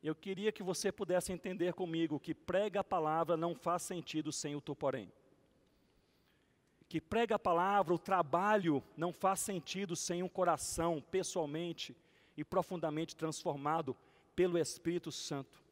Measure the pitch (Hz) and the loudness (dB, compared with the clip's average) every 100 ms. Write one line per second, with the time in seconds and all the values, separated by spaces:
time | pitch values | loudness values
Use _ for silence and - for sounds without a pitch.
0 | 151 156 196 190 214 214 185 175 202 - | -4 -6 -4 -2 -2 -2 -4 -2 -2 -2
1 | 185 180 - 180 208 185 175 170 180 165 | 0 0 0 -6 -6 -2 -2 -2 -2 0
2 | 165 147 - 156 - 180 208 190 190 185 | 0 0 -4 -8 -2 0 2 -2 0 0
3 | 156 160 165 170 170 165 - 175 - 180 | 2 2 2 2 0 -2 -2 -2 -2 -8
4 | - 156 151 143 151 147 139 143 156 127 | -4 -4 -4 -4 -4 -6 -6 -2 0 0
5 | 95 - _ _ _ _ _ _ _ _ | -6 -16 _ _ _ _ _ _ _ _
6 | _ _ _ _ _ _ _ _ - 165 | _ _ _ _ _ _ _ _ -8 -6
7 | - 220 233 214 - 170 180 202 170 170 | -2 0 2 2 2 4 4 4 4 2
8 | - 190 156 170 202 214 170 143 - - | 2 2 4 4 4 4 4 2 0 -4
9 | 170 160 190 190 - 190 - 185 196 165 | -4 0 0 0 -2 -4 -4 -6 -4 -4
10 | - 175 180 - 180 156 - - 165 165 | -4 -2 -4 2 2 4 0 -2 0 0
11 | - 185 180 190 151 151 170 160 - 123 | 0 -2 0 -2 -2 -2 -6 -6 -10 -12
12 | _ _ _ - 151 185 170 185 156 151 | _ _ _ -10 -2 0 0 -2 -2 -2
13 | 160 - 160 156 180 143 143 160 139 123 | -6 -4 -6 -4 -4 -2 0 0 -2 -8
14 | _ _ _ - 180 170 151 - - 175 | _ _ _ 2 2 4 0 -2 -2 -2
15 | 165 - - 143 - - _ | -4 -8 -6 -6 -8 -16 _